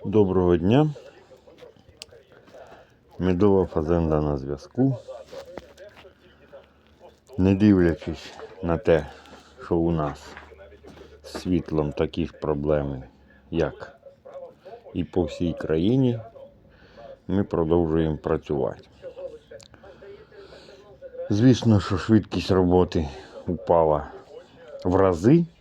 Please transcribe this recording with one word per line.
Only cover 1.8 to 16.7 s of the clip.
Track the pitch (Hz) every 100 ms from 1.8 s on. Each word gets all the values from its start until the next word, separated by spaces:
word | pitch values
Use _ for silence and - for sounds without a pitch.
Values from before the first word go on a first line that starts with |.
| _ _ - - _ - - - - - _ _ _ -
Медова | 90 90 104 98 87
фазенда | 85 76 85 82 76
на | 76 71
зв'язку. | 67 73 - 117 135 131 - - - - - - - - - - - _ _ _ 143 - _ _ _ _ - _ _ -
Не | 95
дивлячись | 98 107 95 87 78 - 76 - - - -
на | 85 82
те, | - 80 76 - - - - -
що | - 87
у | 85
нас | 82 73 71 - - - - - - - - - -
з | -
світлом | - 90 87 - 78 73
такі | - 80 - 78
ж |
проблеми, | - 76 73 73 76 69 67 64 _ _ _ _
як | 82 73 - - - - _ - - - _ - - -
і | 92
по | 80 95
всій | 85 - 87
країні, | - 78 78 95 131 127 113 - - - _ _